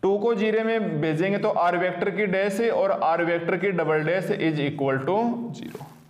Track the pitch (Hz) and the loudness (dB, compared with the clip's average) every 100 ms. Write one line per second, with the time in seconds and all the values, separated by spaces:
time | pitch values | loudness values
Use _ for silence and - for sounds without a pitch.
0 | 190 202 226 233 220 220 220 226 196 156 | 2 2 2 2 2 2 2 0 0 -2
1 | 160 156 185 202 214 - 175 175 180 175 | 0 0 0 0 0 2 2 2 0 -2
2 | 190 180 208 190 202 202 233 - 196 190 | -4 -2 0 0 0 0 0 2 2 2
3 | 147 165 170 170 165 185 190 180 156 156 | 2 2 2 0 0 0 0 0 2 2
4 | 156 180 185 - 165 151 143 139 135 135 | 2 0 0 0 0 0 -2 -2 0 0
5 | 135 190 240 - 233 - - - - - | 0 0 0 -2 -6 -10 -12 -12 -16 -20